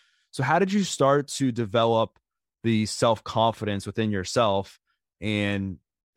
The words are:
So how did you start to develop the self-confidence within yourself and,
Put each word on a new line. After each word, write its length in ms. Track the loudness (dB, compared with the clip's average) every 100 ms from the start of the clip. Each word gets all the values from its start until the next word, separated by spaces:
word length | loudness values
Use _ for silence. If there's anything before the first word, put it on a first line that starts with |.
| _ _ _
So 100 | -6
how 160 | 0 2
did 140 | 2
you 120 | 0
start 440 | -2 2 4 4 0
to 240 | -2 -2
develop 640 | -2 -2 2 2 2 0 _ _ _ _ _
the 220 | 0 0 0
self-confidence 1000 | 0 2 2 -2 0 0 0 -4 -6 -6
within 240 | -4 -2
yourself 720 | -2 -2 0 2 0 -4 -16 _ _ _ _
and, 580 | -4 -2 -2 -2 -4 -8 _ _ _